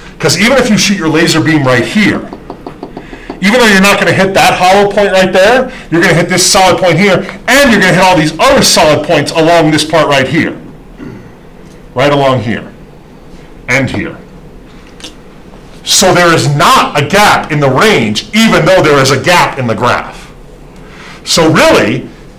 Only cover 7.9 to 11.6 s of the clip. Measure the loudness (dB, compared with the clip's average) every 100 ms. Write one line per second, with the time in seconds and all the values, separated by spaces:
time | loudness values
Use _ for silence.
7.9 | 2 2 2 0 0 2 2 2 2 2
8.9 | 2 0 -2 -2 0 2 2 2 0 0
9.9 | 0 0 0 0 -2 -4 -8 -16 -20 -20
10.9 | -18 -18 -18 -20 -20 -20 -20